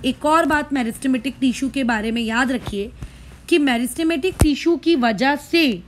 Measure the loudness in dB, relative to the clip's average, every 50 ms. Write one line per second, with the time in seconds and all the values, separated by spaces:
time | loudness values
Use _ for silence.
0 | -2 -4 -4 -2 0 2 4 4 4 2 0 0 0 -2 -4 -2 -2 -4 -6 -4
1 | -2 -2 -2 0 -2 -6 -4 0 0 0 0 0 -4 -4 -2 -2 0 0 0 -2
2 | -2 -2 -2 -2 -2 -2 0 0 0 0 -2 -4 -4 -6 -6 -6 -6 -8 -10 -14
3 | -16 -16 -16 -20 -20 -20 -20 -20 -2 2 2 4 4 2 2 0 -2 -4 -2 -2
4 | 0 0 0 0 -2 -4 2 4 2 2 4 2 2 0 0 2 2 0 2 2
5 | 2 0 0 2 0 0 0 0 -4 -2 0 2 2 2 0 -4 -8